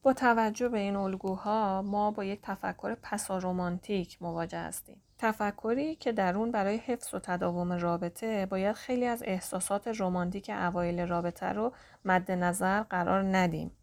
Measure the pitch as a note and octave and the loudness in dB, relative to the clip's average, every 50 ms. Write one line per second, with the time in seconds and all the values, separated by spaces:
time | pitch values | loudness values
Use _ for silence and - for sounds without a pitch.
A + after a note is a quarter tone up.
0 | _ C#4 C4 C4 C4 B3 A#3 A3+ A3+ A3 A3 - B3 A#3+ A#3+ G#3+ G3+ G3+ G3+ G3 | _ 4 4 6 4 4 6 6 4 2 2 0 -2 0 2 2 0 2 0 0
1 | G3 F#3+ F#3+ F#3+ - F#3+ F#3+ F#3+ - G#3 G#3+ A3 G#3+ G3 F#3+ F#3+ F#3+ G3+ G3+ G#3 | 0 -2 -2 -2 -2 -4 -4 -2 -2 0 2 2 2 2 0 0 -2 0 0 2
2 | G#3 G#3 A3 G#3+ G3+ F#3+ G3+ G3+ - - G3 - - F#3+ - - - G3+ A3+ - | 2 2 0 0 -4 -4 -4 -6 -6 -6 -6 -4 -4 -6 -6 -4 -6 -6 -6 -6
3 | - - - G3+ - - F#3+ F#3 F3+ F#3 F3+ F3+ F3+ F3 F3 F3+ - - G#3 G3 | -6 -6 -4 -4 -2 -2 -2 -2 0 0 0 0 0 0 -2 -4 -4 -2 -2 -2
4 | F3 F3 - _ F3 F3 E3 E3 E3 E3 - E3+ E3+ E3 E3+ - - - - - | -2 -4 -8 _ -8 -6 -4 -4 -4 -4 -4 -6 -6 -6 -8 -10 -12 -14 -20 -20
5 | _ _ _ _ - A3 G#3+ - G#3+ G#3 G3+ - - A3 A#3 C4 C#4+ D#4 D#4+ - | _ _ _ _ 0 0 0 2 -2 -2 -2 -2 -2 0 0 0 0 -2 -4 -4
6 | - B3+ A3+ G#3+ G3 F3+ F3+ G3+ A3 A#3 B3 G#3+ F#3+ G3 G#3 A3+ - - - A#3 | -2 -2 0 2 2 2 2 2 0 0 0 0 2 2 0 -2 -2 -4 -4 -4
7 | - - - F#3 - - F3+ F3+ F3+ F3 F3 F3 F3 F3 F3+ F3 F3 F3 E3+ E3+ | -4 -8 -8 -8 -4 -4 -2 0 0 0 0 0 0 0 0 0 2 2 2 2
8 | F3+ E3+ E3+ - - A3+ A3 G3+ F#3+ F#3+ F#3+ F#3+ F#3+ G3+ - - - - B3+ B3 | 0 -4 -6 -4 -4 -2 0 0 0 0 0 0 2 0 0 -2 -4 -2 0 0
9 | B3 A#3+ A#3 A#3 A#3+ - F#3+ F#3 - - - F#3 F#3 - G3 G3+ - A#3 A3 A3 | 2 0 0 -2 -2 -2 -2 -2 -2 -4 -4 -4 -2 0 -2 -2 0 -2 -2 0
10 | G3 F#3 F3+ F3+ F3 F3 F3+ G3+ G3+ - G#3 G3+ F3+ F3 F3 F3 F3 E3+ F3 F3 | 0 0 2 2 0 0 -2 -6 -6 -6 -4 -2 0 0 0 0 0 0 0 0
11 | F3 F3 F3 E3+ E3+ F3 E3+ - F#3+ F#3 F#3+ G#3 A3 A#3+ C4 - - - - - | 0 0 0 0 0 -2 -4 -2 -4 -2 -2 0 -2 -2 -4 -6 -20 -20 -20 -8
12 | _ G3 F#3 F#3 F3+ F#3 F#3+ F3+ F3+ F3 F3 F#3+ F#3 F#3 F#3+ G#3 A3 - - F3+ | _ 2 2 2 4 2 0 2 2 2 2 2 2 2 2 2 0 0 -2 0
13 | F3 F3+ F3+ G3 G3 F#3+ F#3+ F#3+ F#3 F3 D#3+ D#3 D#3 - - _ | 2 4 4 2 4 4 4 4 4 4 2 -2 -6 -6 -10 _